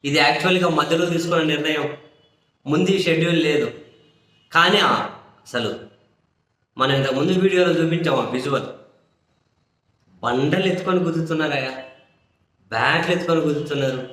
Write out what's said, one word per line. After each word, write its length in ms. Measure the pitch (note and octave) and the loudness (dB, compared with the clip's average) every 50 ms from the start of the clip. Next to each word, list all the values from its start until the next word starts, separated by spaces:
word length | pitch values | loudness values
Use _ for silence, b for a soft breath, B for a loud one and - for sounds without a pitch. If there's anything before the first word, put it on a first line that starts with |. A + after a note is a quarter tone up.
| - | -4
ఇది 140 | C#3+ C#3 D3+ | 0 2 4
యాక్చువల్‌గా 500 | C#3+ D3 D3 - E3 F#3 F#3 F3+ F3+ F3 | 4 4 2 2 2 2 2 2 2 2
మధ్యలో 360 | D#3+ D#3 D3+ D#3 E3 E3 E3+ | 2 0 0 0 2 0 0
తీసుకున్న 380 | E3 E3 E3 E3 E3+ E3+ E3 D#3 | 0 0 -2 0 0 0 0 2
నిర్ణయం, 420 | D3+ D3 D3 D3+ D#3 D3+ D3+ C#3 - - - - - _ _ _ _ _ _ _ _ _ _ _ | 0 0 0 -2 -2 -2 -2 -2 -4 -8 -10 -18 -20 _ _ _ _ _ _ _ _ _ _ _
ముందు 240 | C3+ D3 D#3+ F#3 F3+ | -2 0 0 2 2
ఈ 80 | F#3+ F#3+ - | 2 0 2
షెడ్యూల్ 360 | F3 D#3+ D#3+ E3 E3+ E3+ D#3+ - | 0 0 2 2 2 2 2 2
లేదు. 240 | D3+ D3 D3 - - - - - - - _ _ _ _ _ _ _ _ _ _ _ | 2 0 0 -2 -2 -6 -12 -20 -20 -20 _ _ _ _ _ _ _ _ _ _ _
కానీ 280 | - D#3+ E3+ F3+ G#3 G3+ | 2 2 4 4 4 4
ఆ, 140 | E3+ C#3 B2 A2 - - - - - - _ _ _ | 2 2 0 0 -2 -6 -10 -16 -20 -20 _ _ _
అసలు 280 | - - A#2+ A2+ G#2 - - - - _ _ _ _ _ _ _ _ _ _ _ _ _ _ _ _ _ - | -6 -6 -4 -4 -4 -6 -8 -12 -18 _ _ _ _ _ _ _ _ _ _ _ _ _ _ _ _ _ -2
మనం 160 | C3 C3+ C#3 | 0 2 2
ఇంతకుముందు 440 | C3+ - C3+ B2+ C3+ D#3 F3+ F#3 F3+ | 0 0 0 0 0 0 2 2 2
వీడియోలో 340 | F#3 F#3+ F#3 F3+ F3+ F3 D#3+ | 2 2 4 4 2 4 2
చూపించాం 440 | D#3+ E3 E3 E3+ D#3+ E3 D3+ C3+ B2+ | 2 0 0 0 0 0 0 0 0
ఆ 60 | A#2 - | -2 -2
విజువల్. 380 | B2 B2+ B2+ C#3+ C#3+ B2+ - - - - - _ _ _ _ _ _ _ _ _ _ _ _ _ _ _ _ _ _ _ _ _ _ _ _ _ _ _ A2+ | -4 -4 -4 -2 -2 -2 -4 -6 -14 -18 -20 _ _ _ _ _ _ _ _ _ _ _ _ _ _ _ _ _ _ _ _ _ _ _ _ _ _ _ -6
బండలు 440 | A#2+ B2 C3 C#3 D#3 E3 F#3+ F#3+ F#3 | -2 -2 0 0 0 0 0 0 0
ఎత్తుకొని 340 | E3+ - - F#3+ F3+ F3+ E3+ | -2 -2 -2 0 0 0 0
గుద్దుతున్నారయ్యా, 680 | E3 D#3+ E3 D#3+ D#3+ E3+ D#3 D#3 D3+ C#3+ C3+ C3 C3 C3 - - - - - _ _ _ _ _ _ _ _ _ _ _ _ _ _ | 0 -2 -2 -4 -2 -2 -2 -2 -2 -2 -4 -4 -6 -10 -12 -14 -18 -20 -20 _ _ _ _ _ _ _ _ _ _ _ _ _ _
బ్యాట్లు 400 | A2+ A2+ B2 C3+ D#3 E3 E3 F3+ F3+ | -4 0 0 2 2 0 0 0 -2
ఎత్తుకొని 280 | E3+ - - E3 D#3+ | -2 0 0 0 0
గుద్దుతున్నారు. 600 | D3 D3 D3 D3 C3+ - D3 C3+ C3+ C3 B2+ B2+ - - | 2 0 -2 -2 -4 -4 -4 -2 -2 -2 -4 -6 -8 -12